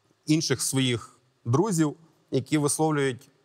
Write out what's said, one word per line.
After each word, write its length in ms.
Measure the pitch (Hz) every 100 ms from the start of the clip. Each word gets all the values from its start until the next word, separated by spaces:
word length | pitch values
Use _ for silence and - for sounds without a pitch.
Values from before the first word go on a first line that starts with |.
| _ _ -
інших 360 | 156 160 139
своїх 560 | - 135 131 117 - _ _ _
друзів, 520 | - 131 220 165 151 - - _ _
які 280 | 135 - 156
висловлюють 720 | 143 - 156 151 139 117 - _